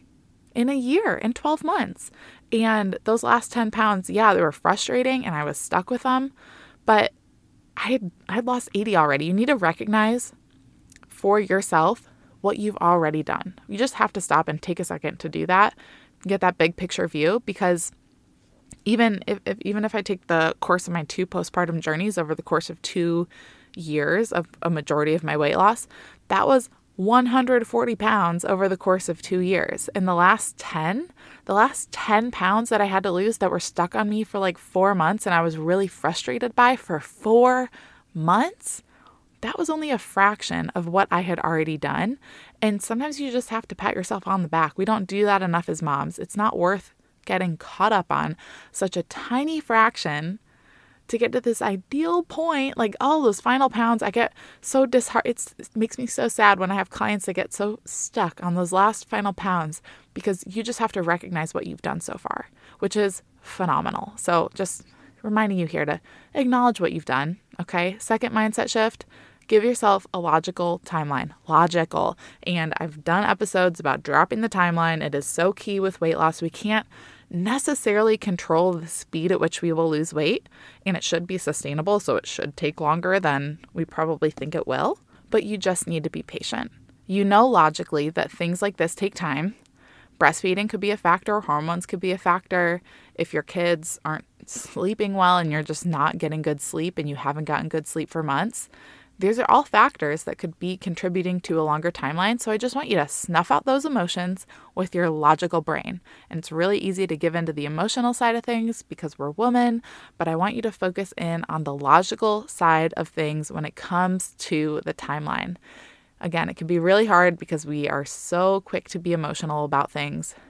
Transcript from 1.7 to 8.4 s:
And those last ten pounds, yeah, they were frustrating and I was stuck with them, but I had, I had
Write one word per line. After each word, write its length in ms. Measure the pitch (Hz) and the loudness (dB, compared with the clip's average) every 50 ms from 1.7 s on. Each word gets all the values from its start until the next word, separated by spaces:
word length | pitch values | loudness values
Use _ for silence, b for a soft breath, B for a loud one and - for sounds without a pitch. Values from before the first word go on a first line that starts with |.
| 359 392 240 196 185 - - - B B B B B B B _ | 0 0 -2 -4 -6 -12 -16 -18 B B B B B B B _
And 460 | - 226 226 226 220 214 208 196 180 - - | 0 0 2 2 2 2 0 0 -4 -2 0
those 180 | - 220 233 | 0 0 2
last 300 | - 240 233 240 226 - | 4 4 4 2 2 -2
ten 180 | - 240 226 220 | -2 -2 -2 -2
pounds, 400 | - 220 220 214 208 190 185 - | 0 0 2 2 2 0 -2 -2
yeah, 240 | 175 202 220 214 190 | 0 4 6 6 6
they 80 | 185 | 6
were 100 | 175 156 | 4 2
frustrating 720 | 143 - - 175 185 202 - - 254 247 254 254 262 254 - | 0 0 0 0 2 2 0 0 0 0 2 2 0 -2 -2
and 120 | - 170 | -4 -4
I 80 | 151 147 | -4 -4
was 120 | 147 147 | -4 -4
stuck 360 | - - - - 175 180 - | -6 -6 -2 -2 -2 0 -2
with 100 | 247 240 | -4 -4
them, 320 | - 262 254 262 269 269 B B B B B B B B B B _ | 0 0 0 0 0 -4 B B B B B B B B B B _
but 300 | - 220 208 220 - - _ _ _ _ _ _ _ _ _ _ _ _ - | 4 4 4 4 2 -2 _ _ _ _ _ _ _ _ _ _ _ _ -8
I 140 | - 202 | -2 -2
had, 200 | 254 254 214 175 - _ _ - | -2 -2 -2 -6 -10 _ _ -4
I 60 | 185 | -4
had 140 | 220 | -2